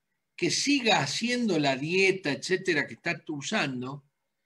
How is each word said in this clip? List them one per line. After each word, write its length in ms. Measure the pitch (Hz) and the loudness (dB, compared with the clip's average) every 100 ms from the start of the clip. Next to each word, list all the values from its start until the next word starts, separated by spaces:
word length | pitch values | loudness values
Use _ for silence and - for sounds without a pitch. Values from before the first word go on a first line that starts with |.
| _ _ _ - | _ _ _ -4
que 140 | 170 | 0
siga 500 | - - 285 233 180 | 0 2 2 4 2
haciendo 580 | 139 - 233 247 233 165 | 2 -2 -2 0 0 2
la 180 | 143 131 | 2 0
dieta, 560 | 151 185 190 190 147 | 0 2 4 2 -2
etcétera, 540 | 135 - 185 190 156 135 | -4 -2 -2 0 0 -2
que 80 | |
está 280 | 117 170 170 - | -4 -6 -6 -6
usando, 760 | 151 139 214 151 127 123 143 - _ _ _ | -8 -4 -2 -2 -4 -8 -12 -16 _ _ _